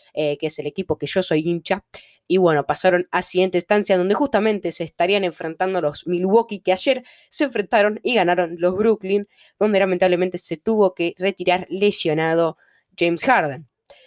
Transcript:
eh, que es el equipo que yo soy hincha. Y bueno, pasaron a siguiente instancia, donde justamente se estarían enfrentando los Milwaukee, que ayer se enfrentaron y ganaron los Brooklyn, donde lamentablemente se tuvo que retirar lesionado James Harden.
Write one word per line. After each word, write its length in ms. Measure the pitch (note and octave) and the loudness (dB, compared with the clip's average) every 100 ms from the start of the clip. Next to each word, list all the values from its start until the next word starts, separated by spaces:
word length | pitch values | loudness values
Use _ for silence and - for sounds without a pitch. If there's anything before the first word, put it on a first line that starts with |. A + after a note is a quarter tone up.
| _ | _
eh, 240 | - D3+ D3 | -4 -4 -2
que 100 | D#3 | -6
es 100 | - | -6
el 80 | D3 | -8
equipo 320 | E3 F#3 D3+ | -8 -6 -4
que 80 | D3 | -2
yo 160 | F#3+ | -2
soy 260 | F#3 D#3 D#3+ | 0 0 0
hincha. 360 | E3+ - F#3 - - - _ - | -2 -2 -6 -6 -20 -20 _ -2
Y 120 | F3+ | 2
bueno, 280 | F3+ D3 C#3 | 4 4 0
pasaron 400 | D3 F#3 F3+ F3+ | 0 2 2 0
a 100 | F3 | -4
siguiente 360 | - F3+ F#3 F#3 | -2 0 0 0
instancia, 380 | - G#3 G3+ F#3+ | 0 0 2 2
donde 180 | F#3 | 2
justamente 580 | G#3 C#4 G#3 A3 G#3 F3+ | 0 0 0 0 -2 -4
se 100 | - | -6
estarían 400 | D#3 - F3 G3+ | -8 -2 0 0
enfrentando 580 | F#3 - D#3+ D#3+ F#3+ F#3 | -2 -6 -10 -4 -4 -2
los 280 | D3+ D3 - | -2 -4 -4
Milwaukee, 540 | F3 F#3 A3 A3+ G3+ | -2 2 2 2 -4
que 100 | - | -2
ayer 320 | F#3 C#4 A#3+ - - _ | 0 0 -2 -6 -20 _
se 160 | - | -4
enfrentaron 560 | C#4+ A3 G3 A3 G#3 G#3+ | -2 -2 0 2 2 0
y 140 | A3 A#3 | -2 0
ganaron 400 | F3 F3+ E3+ E3+ | 2 2 -2 -2
los 160 | F3+ | -2
Brooklyn, 540 | F#3 A3 G#3+ F#3+ G3+ G3+ _ _ - | 2 2 0 0 -2 -2 _ _ -2
donde 220 | G#3+ G3 | 0 2
lamentablemente 580 | F#3+ F3+ F#3 F3 F#3 F3+ | 2 2 2 2 0 -4
se 200 | - D#3+ | -8 -6
tuvo 380 | - A3 G3 | -2 2 2
que 200 | - E3+ - | 2 -4 -2
retirar 520 | F#3+ F#3+ F3+ F3+ - | -4 0 0 0 -2
lesionado 840 | F#3 G#3 - E3 D3+ D#3+ E3 E3 D#3 _ _ _ - | 0 0 0 0 0 2 2 0 -4 _ _ _ -2
James 240 | E3+ E3 | 0 0
Harden. 460 | - A#3 D#3 B2+ - _ - - | 2 2 0 -6 -14 _ -20 -20